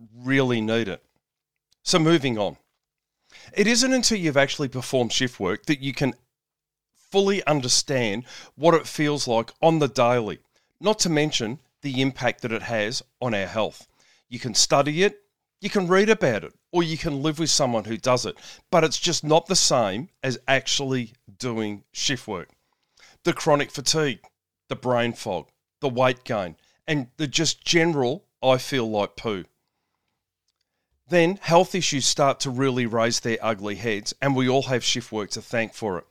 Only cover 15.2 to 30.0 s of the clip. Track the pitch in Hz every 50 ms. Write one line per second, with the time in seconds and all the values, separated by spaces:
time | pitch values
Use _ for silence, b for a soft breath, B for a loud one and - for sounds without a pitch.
15.2 | _ _ _ _ _ _ _ _ - 202 - 208 185 170 185 190 202 214 226 214
16.2 | - 143 113 98 80 73 - _ _ _ - 170 170 160 160 151 - 160 147 139
17.2 | 135 160 151 147 170 147 - - 147 127 120 110 98 104 113 104 - 127 127 123
18.2 | 120 107 - B B B B B B _ - 170 160 156 - - - 170 160 -
19.2 | - 151 151 165 165 - 190 - - - 160 131 113 98 92 107 151 190 _ _
20.2 | - 135 123 - - - 135 131 123 - - - 143 135 131 131 120 110 - _
21.2 | _ - 101 _ - 127 117 110 110 104 104 101 - _ _ - - - 143 120
22.2 | - - 104 87 78 - _ _ _ _ _ _ _ _ b b b b b b
23.2 | _ 175 165 - - 160 147 143 139 - - - 135 - - 160 156 143 117 92
24.2 | - - _ _ _ _ _ _ _ _ 135 123 - 123 123 120 117 120 117 -
25.2 | - 117 95 85 71 - _ _ _ _ _ _ - 139 123 117 131 127 131 -
26.2 | _ - 127 104 95 87 80 - _ _ _ _ _ - 160 147 131 - _ -
27.2 | 156 143 120 - 165 - - - _ - - 170 160 170 165 143 127 120 139 196
28.2 | - _ _ _ - 131 131 127 - - 143 131 117 113 107 104 101 95 - -
29.2 | - 117 107 95 85 - _ _ _ _ _ _ _ _ _ _